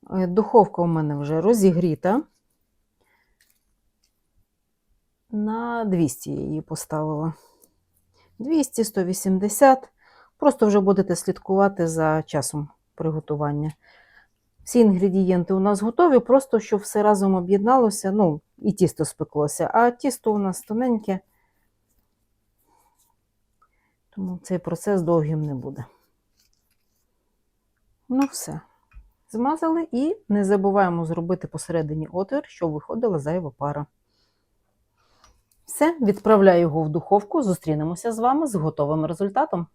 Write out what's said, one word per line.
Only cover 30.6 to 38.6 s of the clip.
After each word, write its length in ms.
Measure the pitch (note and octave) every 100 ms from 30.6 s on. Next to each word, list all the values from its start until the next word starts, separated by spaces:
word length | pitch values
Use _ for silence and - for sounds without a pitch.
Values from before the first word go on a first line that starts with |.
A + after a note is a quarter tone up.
| F#3+ G3 F#3 E3+ E3
зробити 420 | E3+ E3+ F3+ -
посередині 600 | D#3 - E3+ D3+ D#3 D#3
отвір, 320 | F3 G3 C4+ D4+
щоб 260 | - E3+
виходила 480 | D3+ - A3+ A#3+ E3+
зайва 320 | C#3 F3 E3 -
пара. 280 | C#3+ D3 D3 _ _ _ _ _ _ _ _ _ _ _ _ _ _ _ _ _ _
Все, 320 | - D4+ E4+
відправляю 600 | A3+ G#3 - G#3+ G3 F3
його 220 | F3 D3+
в 60 | D#3
духовку, 540 | D#3 - G3+ G3+ E4
зустрінемося 680 | A#3 F3 D#3 D3+ D#3 E3+ A#3
з 80 | A3
вами 280 | A#3 C#4 D#4+
з 80 |
готовим 500 | G3+